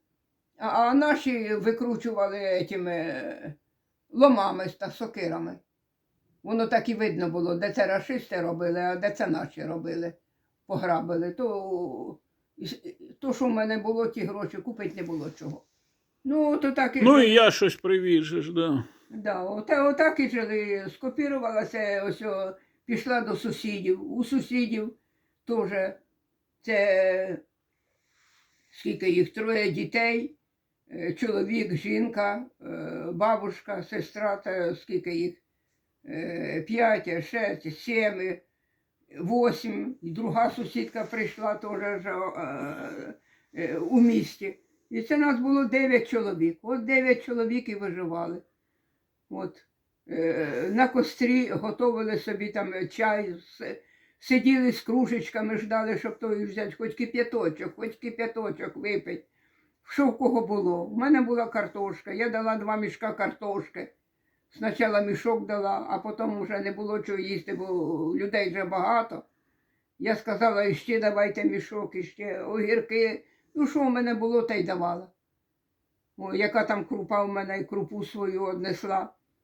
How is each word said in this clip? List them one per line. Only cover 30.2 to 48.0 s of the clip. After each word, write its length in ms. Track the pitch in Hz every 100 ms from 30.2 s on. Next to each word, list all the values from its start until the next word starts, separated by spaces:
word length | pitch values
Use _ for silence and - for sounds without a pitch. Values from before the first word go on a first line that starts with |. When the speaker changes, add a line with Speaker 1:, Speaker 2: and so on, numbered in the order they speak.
| 269 - _ _ _ _ _
Speaker 1:
е, 200 | 175 170
чоловік, 600 | 156 233 196 190 226 180
жінка, 720 | 156 202 214 226 208 202 220 254 _
е, 40 | - 165 156 165 165
бабушка, 720 | 175 214 214 202 175 - 196
сестра, 540 | 156 214 - 208 208 202
та 380 | 202 185 170
скільки 400 | 180 - 180 175
їх, 200 | 170 175 - _ _ _ _ _ _ -
е, 520 | 156 170 170 143 156 160
п'ять, 580 | 233 226 208 175 165
шесть, 540 | - 233 202 - 160 151
сім, 580 | - 220 208 190 185 - _ _ _ _ _ _ _ 139
восьм. 720 | 175 240 240 - 220 202 107 -
І 80 | 170
друга 400 | 165 226 214 240
сусідка 540 | 240 - 233 220 226
прийшла 500 | 214 226 214 - 214
теж 480 | 208 208 196 202 196
ж, 60 | 196
е, 1080 | 185 190 - 139 139 139 - - - - - _ _ _
е, 240 | - 165 -
у 220 | - 254
місті. 580 | 233 214 - - 196 - _ _ -
І 120 | 226
це 140 | 226 294
нас 240 | 294 240
було 240 | 269 277
дев'ять 440 | 240 269 262 247 226
чоловік. 500 | 226 214 170 165 165
От 220 | 220 254
дев'ять 400 | 220 262 254 247
чоловік 440 | - 233 226 240 233
і 60 |
виживали. 680 | 202 196 175